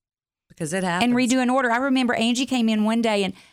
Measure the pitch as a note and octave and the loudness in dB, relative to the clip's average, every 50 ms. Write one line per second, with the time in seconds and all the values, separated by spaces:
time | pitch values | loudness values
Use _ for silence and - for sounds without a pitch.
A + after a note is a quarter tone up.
0 | _ _ _ _ _ _ _ _ _ _ - _ E3+ D3 E3+ F#3+ F#3 F#3 E3+ G#3+ | _ _ _ _ _ _ _ _ _ _ -12 _ -8 -6 -4 -4 -2 -2 0 0
1 | A#3 B3 A#3+ B3 B3+ A3+ C4 C4 B3+ B3 B3+ C4+ B3+ A#3 A3+ A#3+ C4 C#4+ C4 C4 | 0 2 2 2 2 2 2 2 2 2 0 0 2 2 0 0 0 0 0 0
2 | B3+ A#3 A#3+ - A3 A#3 A#3+ A#3+ C4+ A#3+ C4 B3 A3+ A3+ A3 G#3+ G#3 G#3+ A3+ A#3 | 0 0 0 0 0 0 0 -2 -2 -2 -2 0 0 0 0 0 0 0 0 0
3 | A3+ A3+ G#3+ G3+ G3 F#3 F#3+ - - - | 0 0 0 0 -2 -4 -6 -10 -20 -20